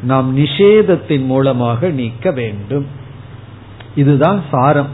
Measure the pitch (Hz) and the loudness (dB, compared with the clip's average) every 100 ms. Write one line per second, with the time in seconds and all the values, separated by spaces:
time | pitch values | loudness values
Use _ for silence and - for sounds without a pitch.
0 | 123 131 131 131 143 - 202 214 190 175 | 0 0 0 0 -2 4 4 6 4 0
1 | - 147 131 131 135 127 117 117 180 139 | 0 -2 0 0 0 0 -2 -2 -2 -2
2 | 117 117 185 131 113 101 101 139 143 - | -6 -4 -4 -4 -6 -8 -6 -6 -6 -12
3 | - - - - - - - - - - | -18 -20 -20 -20 -20 -20 -20 -20 -10 0
4 | 139 139 156 202 - - 131 151 139 | 2 4 2 0 -2 0 2 2 -2